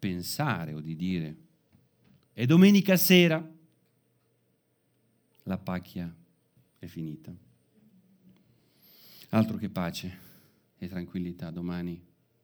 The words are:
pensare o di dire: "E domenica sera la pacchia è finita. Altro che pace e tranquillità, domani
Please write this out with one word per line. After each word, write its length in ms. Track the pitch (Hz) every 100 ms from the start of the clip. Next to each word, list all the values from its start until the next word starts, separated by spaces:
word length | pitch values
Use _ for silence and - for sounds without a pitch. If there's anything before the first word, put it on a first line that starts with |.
pensare 720 | 101 90 87 - 147 95 80
o 80 | 76
di 140 | 78 80
dire: 420 | 90 90 78 80 - _ _ _ _ _ _ _ _
"E 120 | - 123
domenica 520 | 165 190 202 196 185
sera 500 | - 180 175 160 165 - _ _ _ _ _ _ _ _ _ _ _ _ _ _ _ _ _ _
la 140 | - 95
pacchia 560 | - 90 - - 85 82 - _ _ _ _ _
è 60 | 90
finita. 460 | 87 80 78 - 87 - _ _ _ _ _ _ _ - - _ _ _ _ _ - - - -
Altro 280 | 110 110 101
che 120 | 101
pace 500 | 95 87 82 92 90 - - _ _ _ _
e 100 | 90
tranquillità, 640 | 90 85 95 87 87 85
domani 500 | 85 87 87 87 85 - _ _ _